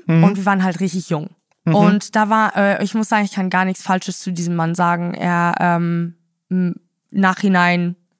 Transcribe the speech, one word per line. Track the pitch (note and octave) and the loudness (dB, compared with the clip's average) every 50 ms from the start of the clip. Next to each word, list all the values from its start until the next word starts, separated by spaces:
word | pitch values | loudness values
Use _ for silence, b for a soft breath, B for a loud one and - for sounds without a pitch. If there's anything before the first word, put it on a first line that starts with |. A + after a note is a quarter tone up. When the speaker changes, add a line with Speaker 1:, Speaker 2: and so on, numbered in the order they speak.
| F4 | -2
Speaker 1:
Mhm. | - E3 E3 E3 | 0 4 4 6
Speaker 2:
und | F#3 G#3 | 4 4
wir | G3 F#3+ | 2 0
waren | G3+ G3 F#3+ F#3 | 0 0 0 0
halt | F#3 F3 E3+ | -2 -2 -2
richtig | F#3+ F3+ D#3+ F#3+ E3 - | -4 -4 -4 -6 -6 -4
jung. | E3+ D3 D#3 - - _ _ _ _ _ _ | -6 -6 -6 -10 -16 _ _ _ _ _ _
Speaker 1:
Mhm. | E3 E3 | 2 4
Speaker 2:
Und | G#3 G#3 G#3 G3 G#3 - - - | 6 6 6 4 2 -2 -2 0
da | A3 G#3+ G#3 | 0 0 2
war, | A3 A3 G#3+ - - | 2 2 2 0 0
äh, | - G3 G3+ G3 - G3+ | 0 0 0 0 0 -2
ich | G3 - | -4 -2
muss | A3 A3 - | -4 -2 0
sagen, | A#3 G#3 G#3 | 0 0 0
ich | G3 - | -2 -4
kann | G3+ F#3+ F#3 | -4 -4 -2
gar | F3+ F#3 F#3 | 0 0 0
nichts | F#3+ F#3 - - | 0 -4 -6 -2
Falsches | - F#3+ F#3 - - F3+ - | -2 -2 -2 -2 -6 -10 -8
zu | - F#3 | -8 -8
diesem | F3+ E3+ E3+ E3+ F3 | -6 -4 -4 -2 -2
Mann | E3+ E3 E3 E3+ | 0 0 -2 0
sagen. | F3 F3 E3+ F3 E3+ F3 F3 F3 | 0 0 0 0 0 -2 -6 -6
Er, | - - F3 F3 F3 F3 F3 - - | -4 -2 -2 0 0 0 0 0 0
ähm, | - F3 F3 E3+ E3+ E3+ E3+ E3+ E3+ E3+ E3+ _ _ _ _ _ _ _ | 0 0 2 0 0 0 -2 -2 -4 -6 -8 _ _ _ _ _ _ _
im | F#3 F#3 F3+ F3 - - _ _ _ _ _ _ | -2 -2 0 -2 -4 -6 _ _ _ _ _ _
Nachhinein | - G3 G3 F#3 F#3 - - G3 F#3+ F3+ F3 F3 F3 F3 F3 F3 F3 - _ _ _ _ | -2 0 2 2 0 0 0 2 4 4 4 2 2 0 0 -2 -4 -8 _ _ _ _